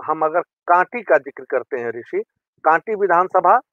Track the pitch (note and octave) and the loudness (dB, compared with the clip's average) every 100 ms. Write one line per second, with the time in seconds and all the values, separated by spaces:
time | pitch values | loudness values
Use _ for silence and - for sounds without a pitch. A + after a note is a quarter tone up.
0 | - D#3 D#3 E3+ D#3 _ - F3 F3+ A#3+ | -8 -4 -2 -2 -6 _ 0 0 0 -4
1 | G#3 D#3 C#3 - C3 C3 A#2 C3 A#2+ A2+ | 0 0 0 -14 -8 -6 -6 -8 -8 -10
2 | A2+ F3+ A3+ _ _ _ D#3 D#3+ F#3 G#3+ | -10 -10 -10 _ _ _ 0 0 0 -4
3 | G3 F3 F#3 F#3 F3 A#3 - | 0 2 2 2 2 2 0